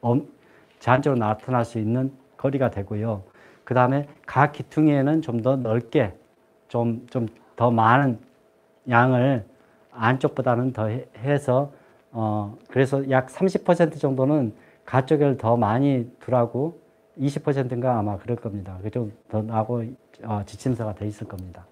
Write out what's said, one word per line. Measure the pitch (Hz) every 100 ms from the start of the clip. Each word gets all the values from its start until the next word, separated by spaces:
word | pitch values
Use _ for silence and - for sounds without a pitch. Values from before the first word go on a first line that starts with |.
엄-, | 120 123 - - _ - _ _
제한적으로 | - 127 143 127
나타날 | 107 107 - 123
수 | 117 117
있는 | 107 120 131 - _ -
거리가 | 139 135 127
되고요. | 101 98 107 113 104 95 _ - -
그 | -
다음에 | 123 123 135 143 - -
각 | - 143
기퉁에는 | - 127 - 156 143 135 160
좀 | 151 120
더 | 113 135
넓게 | 120 117 120 156 107 - _ _ _ _ _
좀, | 120 117 113 120
좀 | 131 113 - _ -
더 | 120
많은 | 117 110 127 139 117 - _ _ _ _ _ -
양을 | 120 127 123 131 127 98 _ _ _ _
안쪽보다는 | 120 113 131 147 - 127 120 131
더 | 113 110
해-, | 120 - -
해서, | 127 143 139 127 143 - _ _ _
어, | 117 110 107 104 113 -
그래서 | 127 131 139 135
약 | 131 127
삼십 | - 190 -
퍼센트 | - 170 170 151
정도는 | 143 131 135 151 120 - - _
가 | - 127 135
쪽을 | 151 143 131
더 | 113 120
많이 | 104 117 143 131 117 -
두라고, | - 123 120 120 151 170 _ _ _ -
이십 | 139 143
퍼센트인가 | 151 139 127 123 123 120
아마 | 104 98
그럴 | 113 120
겁니다. | 113 101 98 92
그게 | 101
좀 | 123 110 107 _
더 | 110
나고, | 107 110 110 120 117 - _ -
어, | 113 107
지침서가 | 101 - 131 117 110
돼 | 101 104
있을 | 104 113
겁니다. | 95 92 87 90